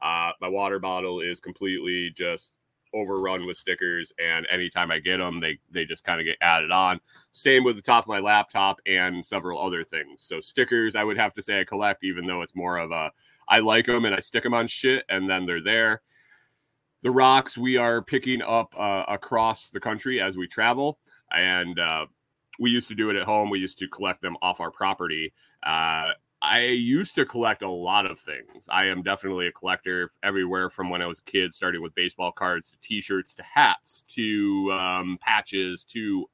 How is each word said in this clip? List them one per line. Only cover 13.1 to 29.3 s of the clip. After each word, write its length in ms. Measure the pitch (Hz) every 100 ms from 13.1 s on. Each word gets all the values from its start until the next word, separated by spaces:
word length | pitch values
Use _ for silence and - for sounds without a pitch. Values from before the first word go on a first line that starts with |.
| - _ _ -
I 100 | 107
like 300 | 110 113 120
'em 160 | 120
and 100 | 113
I 60 | 98
stick 260 | - 117 123
'em 80 |
on 140 | 120 117
shit, 360 | - 131 131 -
and 200 | 95 95
then 160 | 92
they're 160 | 90 85
there. 420 | 90 113 113 110 _ _ _ _ _ _ _ _ _ _
The 80 | 123
rocks 480 | 127 131 135 131 117
we 180 | 127 127
are 260 | 120 117
picking 380 | - 131 127 127
up, 320 | - 113 101 -
uh, 280 | 104 98 -
across 600 | 101 - 117 113 107 -
the 100 | 95
country 420 | 117 107 131 123
as 160 | 98 92
we 120 | 87
travel, 500 | - 113 123 143 147 _ _ -
and, 480 | 87 92 90 87 87
uh, 280 | 82 78 78 _ _ _ _ -
we 120 | 120
used 180 | 120 113
to 60 |
do 160 | 107 107
it 60 | 98
at 80 |
home. 260 | 95 107 104
We 80 | 98
used 180 | 92 -
to 80 | 92
collect 340 | - 95 90
them 140 | 92 -
off 200 | 90 90
our 100 | 82
property. 640 | - 95 95 87 78 78 _ _ -
Uh, 520 | 76 80 80 80 78 - _ -
I 180 | 76 117
used 540 | 123 123 120 147 196 -
to 100 | 135
collect 360 | 120 113 104
a 60 | 95
lot 380 | 87 90 104 95
of 120 | 78
things. 480 | - 67 - - -
I 160 | 90 95
am 160 | 92
definitely 440 | 92 98 95